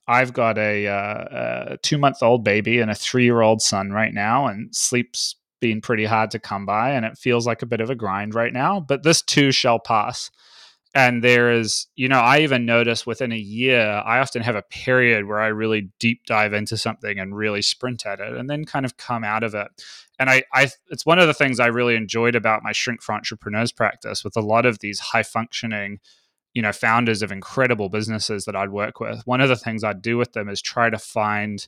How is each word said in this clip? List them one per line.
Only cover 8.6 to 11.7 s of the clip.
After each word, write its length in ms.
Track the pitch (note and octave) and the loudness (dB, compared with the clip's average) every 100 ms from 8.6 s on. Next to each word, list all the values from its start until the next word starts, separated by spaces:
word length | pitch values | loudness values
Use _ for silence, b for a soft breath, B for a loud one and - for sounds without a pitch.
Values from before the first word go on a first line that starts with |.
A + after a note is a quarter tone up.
| D3+ G3+ | -2 -2
but 220 | C#3+ C#3 | -2 0
this 200 | D3 E3 | 2 2
too 280 | - - C#3 | 2 2 4
shall 280 | C3 B2+ A2+ | 4 2 2
pass. 520 | - A2 A2+ - - b b b b b b | 2 0 0 -6 -14 b b b b b b
And 300 | C#3 B2+ A#2+ | 4 4 4
there 260 | B2 A#2+ A#2+ | 4 6 6
is, 340 | A#2 G#2+ | 2 0